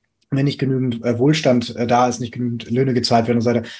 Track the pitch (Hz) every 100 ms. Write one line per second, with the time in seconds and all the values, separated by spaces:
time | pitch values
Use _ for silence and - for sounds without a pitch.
0 | _ _ _ 135 139 135 131 131 127 113
1 | 120 113 139 156 143 123 117 - 120 120
2 | 123 117 117 117 123 117 110 120 135 123
3 | 117 117 113 117 113 117 113